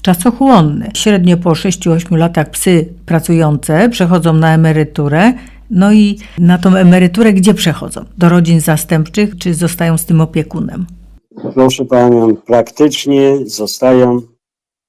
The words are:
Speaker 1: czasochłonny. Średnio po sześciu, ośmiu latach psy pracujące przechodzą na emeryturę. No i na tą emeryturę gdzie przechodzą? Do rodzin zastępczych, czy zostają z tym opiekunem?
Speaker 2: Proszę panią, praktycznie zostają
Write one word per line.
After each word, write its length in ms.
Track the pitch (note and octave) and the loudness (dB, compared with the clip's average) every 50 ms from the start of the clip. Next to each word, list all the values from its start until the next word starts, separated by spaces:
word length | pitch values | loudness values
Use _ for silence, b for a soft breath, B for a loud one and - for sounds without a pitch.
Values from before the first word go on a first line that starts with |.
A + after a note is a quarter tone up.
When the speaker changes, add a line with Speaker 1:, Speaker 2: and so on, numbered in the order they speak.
Speaker 1:
czasochłonny. 880 | - F#3+ F3 - - B3 A#3 - C4+ C4+ B3 F#3 D#3 D3+ D3 - - - - | -2 -2 -2 0 0 -2 -2 0 2 2 4 4 2 2 -2 -4 -8 -8 -8
Średnio 420 | - - G#3+ G#3 F#3+ F3 F3+ F3+ | -4 -2 0 0 2 2 2 0
po 180 | F3 F3 F3 D#3 | 0 0 -2 -2
sześciu, 360 | - - F#3+ F3 - - F3 | -2 -2 -4 -4 -4 -2 -2
ośmiu 260 | D#3+ E3+ E3+ - F3 | -2 -2 -2 -2 -2
latach 320 | D#3+ E3 E3+ E3+ D#3+ D3+ - | -2 -2 -2 -2 -4 -6 -6
psy 440 | - - - F#3+ F3+ D#3+ D#3+ F3 - - - | -8 -10 -6 -2 -2 -2 -2 -4 -10 -14 -6
pracujące 840 | - E3+ D#3 - - E3+ E3 D#3+ D3+ D3 D3 - - D#3 E3 A3 B3 | -4 -4 -4 -2 -2 0 0 0 0 -2 -4 -4 -2 0 0 0 0
przechodzą 440 | A#3 - F3+ E3+ F#3 F3 D#3 E3 D#3+ | 0 -2 0 0 0 0 0 0 2
na 200 | D#3+ D#3+ D#3+ D#3+ | 2 2 2 2
emeryturę. 800 | D#3+ D#3+ D#3+ D3+ D#3 D3+ - - D#3 D3 C#3+ D3 E3 G3+ B3 B3+ B B B B B B - | 2 2 2 2 0 -2 -4 -4 -4 -4 -2 0 2 2 2 0 B B B B B B -4
No 240 | A3 F3+ G3 G3+ G#3+ | 0 0 2 4 4
i 240 | G#3+ G#3 G3+ G3+ G#3 B B B | 4 2 2 -2 -6 B B B
na 200 | - F3 F3 F3+ | 0 2 2 2
tą 180 | F3 F3+ F#3 F#3 | 2 2 2 2
emeryturę 580 | F#3+ F#3 F3 F3+ F#3 F#3 F3 F3+ A3 A#3 A3 G3 | 4 4 4 6 4 4 2 2 2 2 4 2
gdzie 200 | F#3+ F3+ G#3+ G3 | 2 2 2 0
przechodzą? 520 | - - E3+ - - - - - - - - - | 0 -2 -4 -4 -6 -8 -12 -14 -14 -16 -16 -4
Do 120 | - F3 E3+ | 0 2 2
rodzin 320 | F3 F3 E3+ E3 E3+ D#3+ | 4 2 2 2 0 0
zastępczych, 760 | D3+ E3+ D3+ D3+ - - E3+ D#3 D#3 - - G#3 G#3 G#3 G3+ | 0 0 -2 -2 -2 -2 -2 -2 -2 -4 -4 -4 -4 -4 -6
czy 160 | F3 - F3+ E3 | -6 -6 -6 -4
zostają 440 | E3 F3 E3 E3+ - E3+ E3 E3 | -2 -4 -4 -4 -4 -2 -2 -2
z 80 | D#3+ - | -2 -2
tym 160 | - E3+ D#3+ | 0 0 0
opiekunem? 640 | D#3+ D#3 - D#3+ D3+ - - D#3+ - - - - F3+ - - - - - - - _ _ _ - - - - | 0 0 -2 -4 -6 -6 -8 -10 -10 -8 -10 -10 -12 -12 -14 -20 -20 -20 -20 -20 _ _ _ -14 -14 -4 0
Speaker 2:
Proszę 320 | C3 C3 C3 C3 - B2 | 2 2 2 2 -2 -4
panią, 500 | - C3 B2 A#2+ B2 A#2+ A#2 A2+ A2+ G#2+ | -2 0 2 4 4 2 2 2 2 0
praktycznie 1000 | - _ - A#2+ A#2 A2+ - - - D3+ C#3+ - - - C#3 C#3 C#3 C#3 C#3 C#3 C#3 B2+ | -2 _ 0 0 0 0 -2 -2 0 0 0 0 -2 -4 -2 0 2 2 2 0 0 -4
zostają 760 | A2 - - G#2+ G2+ - - B2+ B2+ B2+ B2+ B2+ B2 A#2+ B2 A#2 - _ _ _ _ _ _ _ _ _ _ _ | -8 -10 -10 -10 -10 -6 -2 0 2 2 4 2 2 0 -2 -6 -10 _ _ _ _ _ _ _ _ _ _ _